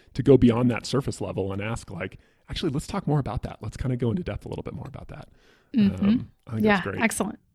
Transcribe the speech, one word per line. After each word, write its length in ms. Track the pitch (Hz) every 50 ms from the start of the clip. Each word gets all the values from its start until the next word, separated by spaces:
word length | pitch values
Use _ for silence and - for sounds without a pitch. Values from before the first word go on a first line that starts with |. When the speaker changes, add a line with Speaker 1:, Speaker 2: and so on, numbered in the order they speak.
| _ _ -
Speaker 1:
to 80 | - 120
go 120 | 139 135
beyond 340 | 123 117 120 113 120 127 123
that 140 | 113 - -
surface 340 | - - 127 - 120 101 -
level 320 | 104 92 90 95 95 98
and 100 | 98 98
ask, 260 | 101 110 117 113 - -
like, 260 | 98 - 95 95 - - _ _ _ _ _ -
"Actually, 200 | 143 - - 160
let's 160 | 123 151 - -
talk 180 | - 196 -
more 140 | - 147 147
about 220 | 131 - 110 127 -
that. 140 | - - -
Let's 160 | - 110 -
kinda 200 | - - 131 127
go 140 | 117 127 117
into 140 | 107 - -
depth 200 | 104 104 - -
a 40 | 113
little 160 | - - -
bit 100 | - -
more 140 | - - -
about 180 | - - - -
that." 200 | - - - - _ _ _ _ _ _ _ _ -
Speaker 2:
Mm-hmm. 280 | 240 208 196 90 131 202
Speaker 1:
Um, 260 | 202 226 - - - _ _ _ -
I 20 |
think 120 | 113 214 214
Speaker 2:
Yeah, 120 | 214 202 185
Speaker 1:
that's 80 | 175 101
great. 120 | 95 190
Speaker 2:
excellent. 380 | 220 220 - - 190 - - - _ _